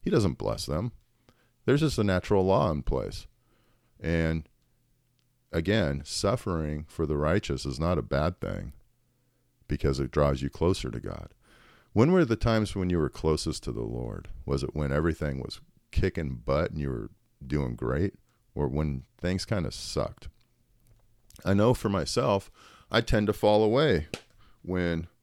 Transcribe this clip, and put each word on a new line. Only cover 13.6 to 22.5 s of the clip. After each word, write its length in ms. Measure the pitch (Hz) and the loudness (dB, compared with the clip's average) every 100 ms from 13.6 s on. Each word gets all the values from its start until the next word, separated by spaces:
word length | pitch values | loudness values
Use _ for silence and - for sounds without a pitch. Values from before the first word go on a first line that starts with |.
to 80 | - | -6
the 120 | 57 | -6
Lord? 460 | 57 60 60 50 - - | -6 -6 -8 -10 -12 -12
Was 200 | - 69 | -4 -2
it 100 | 67 | -2
when 160 | 73 73 | -2 0
everything 500 | 71 82 78 76 67 | 2 0 0 -4 -4
was 200 | 62 - - _ _ | -8 -12 -20 _ _
kicking 420 | - 95 - 76 | 0 0 0 -6
butt 380 | 62 57 69 82 | -6 0 0 0
and 80 | 80 | -2
you 100 | 69 | -4
were 200 | 62 53 _ _ _ 67 | -4 -8 _ _ _ -4
doing 300 | 73 65 58 | -2 -2 -2
great, 380 | 60 67 95 - _ _ _ | -2 0 -2 -4 _ _ _
or 140 | - 71 | -4 -2
when 380 | 69 78 65 - _ | 0 -2 -2 -8 _
things 280 | 90 92 | -4 -4
kinda 260 | - 104 82 | -2 -4 -4
sucked? 580 | - - - 57 - - _ _ _ _ _ _ _ _ _ _ - | -6 -8 -4 -4 -6 -18 _ _ _ _ _ _ _ _ _ _ -8
I 100 | - | 0
know 180 | 98 110 | 4 4
for 160 | 127 110 | 4 0
myself, 640 | 98 69 - 127 101 - | -2 -2 -2 0 0 -2